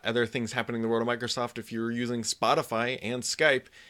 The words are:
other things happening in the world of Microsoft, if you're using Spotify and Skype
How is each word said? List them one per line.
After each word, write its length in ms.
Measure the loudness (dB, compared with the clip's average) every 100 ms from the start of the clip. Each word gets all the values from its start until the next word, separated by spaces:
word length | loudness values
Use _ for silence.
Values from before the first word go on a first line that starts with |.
| -2
other 200 | 0 0
things 280 | -2 -4
happening 260 | -4 -4 -2
in 40 |
the 40 | 0
world 180 | 2 2
of 80 |
Microsoft, 440 | -2 -2 -2 -4 -6
if 160 | -8
you're 180 | -4 -2
using 300 | -2 -2 -2
Spotify 760 | -4 0 2 2 2 0 0 -2
and 200 | -4 -4
Skype 440 | -4 2 4 4 0 -20